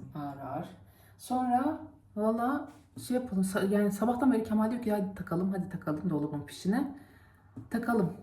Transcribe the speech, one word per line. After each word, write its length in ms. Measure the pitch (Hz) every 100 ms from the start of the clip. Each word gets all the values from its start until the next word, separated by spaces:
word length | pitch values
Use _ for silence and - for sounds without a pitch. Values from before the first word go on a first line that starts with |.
| -
ağır 240 | 156 143 135
ağır. 300 | 131 147 190 - - - - -
Sonra 600 | - 254 254 247 294 320 - - - 208
valla 520 | 214 233 240 294 - - - - -
şey 100 | 247
yapalım. 260 | - 190
Sa-, 320 | 190 202 196
yani 180 | 202 208
sabahtan 400 | - 226 247 269
beri 120 | 220
Kemal 260 | 220 214 220
diyor 120 | 240
ki, 100 | 220
"Hadi 220 | 208 190
takalım, 380 | - - 175 190
hadi 160 | 190 175
takalım 420 | 165 - 151 180
dolabın 360 | 147 147 147 -
pişine." 520 | - 180 240 277 - - - - - - - -
Takalım. 420 | 226 240 226 170 -